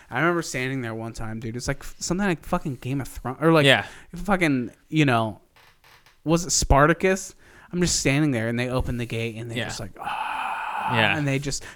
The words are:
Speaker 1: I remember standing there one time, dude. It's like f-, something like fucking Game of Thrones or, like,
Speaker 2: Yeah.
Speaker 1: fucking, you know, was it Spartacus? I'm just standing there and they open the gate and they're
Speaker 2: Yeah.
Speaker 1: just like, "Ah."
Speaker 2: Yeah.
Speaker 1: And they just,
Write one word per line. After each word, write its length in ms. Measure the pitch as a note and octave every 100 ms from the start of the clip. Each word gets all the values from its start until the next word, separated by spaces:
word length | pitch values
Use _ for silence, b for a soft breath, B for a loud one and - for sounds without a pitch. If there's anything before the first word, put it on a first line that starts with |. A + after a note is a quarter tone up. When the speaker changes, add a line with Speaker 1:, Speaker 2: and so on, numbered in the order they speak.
| B
Speaker 1:
I 100 | A#2+
remember 240 | E3 E3+
standing 380 | D#3+ C3+ B2+ C3+
there 120 | A2+
one 200 | A2+ A2+
time, 260 | A2+ A2+ A2
dude. 160 | A2+ A#2+
It's 120 | -
like 120 | C3+
f-, 140 | - -
something 300 | - F3 G3+
like 180 | D#3+ -
fucking 300 | F3 - B2+
Game 260 | B2+ C#3
of 60 | C3
Thrones 320 | - B2 C3+
or, 100 | D#3+
like, 140 | D#3+ C#3+
Speaker 2:
Yeah. 200 | A#2 G2 B B E3+
Speaker 1:
fucking, 540 | F3+ F#3+ E3 C3 A2+ - -
you 140 | D#3 C#3+
know, 340 | A#2 A2 - _ _ b b b b b b
was 220 | D3+ E3 -
it 60 |
Spartacus? 840 | - - C#3 D3+ E3 F#3+ F#3+ - - b b b
I'm 60 | F3
just 200 | F3 -
standing 300 | C#3 C#3 D3+
there 180 | A#2+ A2+
and 100 | A#2
they 100 | B2
open 280 | B2+ C3 A#2+
the 80 | A#2
gate 300 | A2+ A#2 A2
and 120 | A#2
they're 100 | A#2
Speaker 2:
Yeah. 40 | F#2+
Speaker 1:
just 140 | -
like, 120 | G2+ -
"Ah." 960 | - - - - - - - - -
Speaker 2:
Yeah. 240 | A#2 A2 D#3
Speaker 1:
And 80 | C#3+
they 140 | C3+
just, 240 | D3 - B